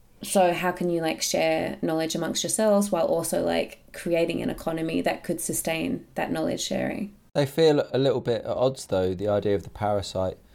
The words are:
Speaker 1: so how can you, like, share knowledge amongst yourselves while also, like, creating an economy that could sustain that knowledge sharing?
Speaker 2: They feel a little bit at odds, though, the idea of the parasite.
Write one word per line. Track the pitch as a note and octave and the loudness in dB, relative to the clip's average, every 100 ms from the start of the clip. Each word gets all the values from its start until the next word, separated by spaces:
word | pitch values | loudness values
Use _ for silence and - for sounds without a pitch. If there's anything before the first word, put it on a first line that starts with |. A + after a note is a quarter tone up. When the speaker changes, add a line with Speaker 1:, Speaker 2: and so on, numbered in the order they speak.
| _ - | _ -14
Speaker 1:
so | - G3+ F3+ | 0 4 4
how | E3+ F3+ | 4 -2
can | F3+ F3 | 0 -2
you, | E3+ | 0
like, | D#3+ D#3+ | -2 -2
share | - E3+ D#3+ D#3+ E3+ - | -2 0 2 0 -2 -4
knowledge | E3+ D#3+ D#3+ - | -2 0 -2 -2
amongst | E3 - | -4 -2
yourselves | F3 - G#3+ G3+ G3+ | -2 2 4 4 4
while | E3+ E3 | 2 2
also, | E3 - F3 | 2 0 0
like, | E3+ E3 - - - | 0 0 -2 -10 -18
creating | - E3+ E3 E3+ E3+ | -8 0 2 2 0
an | F3 | -4
economy | - - D#3+ D#3+ E3 | -4 -4 -4 -2 -2
that | F3 - | -2 -4
could | - E3 | -4 -4
sustain | - D#3+ E3+ D#3+ E3+ F3 - - | -4 -4 -2 -2 -2 -6 -6 -6
that | D#3+ | -4
knowledge | E3 E3+ F3+ | -2 -2 -4
sharing? | - G3 - - G3+ - _ - | -4 -2 -2 -4 -8 -12 _ -2
Speaker 2:
They | C#3 | 0
feel | - D#3+ D3 - | 4 6 6 2
a | B2+ | 2
little | C3+ A#2+ | 2 2
bit | A#2+ A2 | 0 -2
at | - | -2
odds, | G2+ C3 C3+ - | 2 2 0 -2
though, | F#2+ F#2 | 0 0
the | F2+ G#2 | 0 0
idea | G2+ G#2 G2 | 2 2 0
of | |
the | - | -2
parasite. | - G#2 G#2 F#2 F#2+ F#2+ - - | -4 0 0 -2 -2 -2 -4 -18